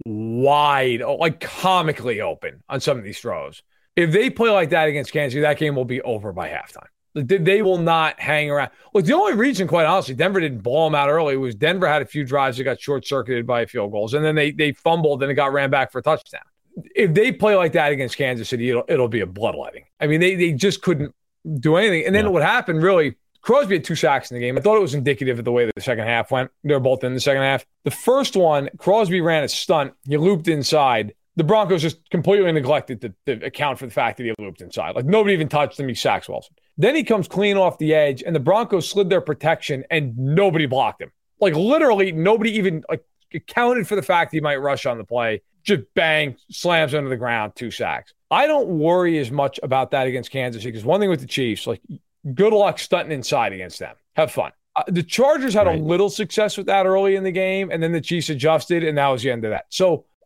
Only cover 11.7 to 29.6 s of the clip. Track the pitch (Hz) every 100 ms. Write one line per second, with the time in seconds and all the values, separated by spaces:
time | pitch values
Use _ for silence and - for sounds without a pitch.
11.7 | 185 170 151 135 151 131 139 135 123 131
12.7 | 120 - 139 - 139 117 120 117 120 113
13.7 | 123 101 107 110 147 156 156 147 151 151
14.7 | 131 165 170 151 135 139 139 139 143 139
15.7 | 139 127 127 147 156 - - - _ _
16.7 | - - - 196 160 247 - 214 196 165
17.7 | 165 147 139 123 - 135 123 107 120 123
18.7 | 120 - 151 120 113 92 92 107 73 -
19.7 | - _ - 156 156 180 185 170 135 190
20.7 | - 190 147 147 _ _ _ 160 147 151
21.7 | 170 214 165 160 202 208 170 165 240 -
22.7 | 160 180 180 143 - _ _ - 269 196
23.7 | 175 - 160 156 135 - 123 120 131 208
24.7 | 220 170 143 131 143 131 120 117 120 117
25.7 | 95 127 113 110 117 - 131 127 _ 147
26.7 | 139 127 127 127 127 143 135 135 135 -
27.7 | _ 143 - - 269 254 196 165 147 139
28.7 | - 180 214 190 180 165 160 143 -